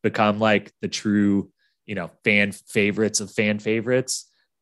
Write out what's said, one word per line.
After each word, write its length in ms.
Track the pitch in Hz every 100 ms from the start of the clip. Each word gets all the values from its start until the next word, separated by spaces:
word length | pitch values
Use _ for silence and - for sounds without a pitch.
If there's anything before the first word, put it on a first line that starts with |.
become, 340 | 107 - 107 104
like, 320 | 110 104 - -
the 60 | 98
true, 600 | - 107 104 101 98 - _ _ _
you 120 | - 98
know, 160 | 82 _
fan 300 | - 104 101
favorites 640 | - - 113 104 98 107 -
of 120 | 98
fan 260 | - 107 104
favorites. 720 | 110 113 110 127 131 - - _ _ _